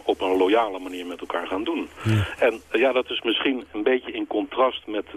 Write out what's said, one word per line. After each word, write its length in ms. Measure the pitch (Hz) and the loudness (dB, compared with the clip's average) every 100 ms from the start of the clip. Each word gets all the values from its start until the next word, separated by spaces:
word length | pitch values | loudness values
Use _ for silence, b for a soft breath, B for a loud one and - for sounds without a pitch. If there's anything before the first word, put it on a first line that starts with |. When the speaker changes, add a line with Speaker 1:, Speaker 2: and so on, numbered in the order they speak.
Speaker 1:
op 180 | - 98 | 0 0
een 160 | 95 92 | 2 4
loyale 420 | 92 110 110 92 | 4 4 2 -2
manier 260 | 92 90 90 | -8 -8 -8
met 140 | 85 | -10
elkaar 280 | - 87 87 | -6 -6 -4
gaan 160 | 92 | -4
doen. 260 | 165 170 135 - | -2 -4 -6 -4
Speaker 2:
Ja. 240 | 110 110 95 - | 0 2 0 2
Speaker 1:
En, 220 | 127 110 - | 2 2 -2
eh, 100 | 117 | 2
ja, 100 | 131 | 2
dat 180 | 127 - | 2 -2
is 120 | 117 | -2
misschien 420 | 117 107 143 127 - | 0 0 0 -2 -6
een 120 | 107 | -2
beetje 280 | 110 131 117 | 2 0 -2
in 160 | 110 107 | -6 -4
contrast 600 | 107 95 120 131 120 - | -4 -2 0 0 0 -6
met 180 | 107 - | -6 -8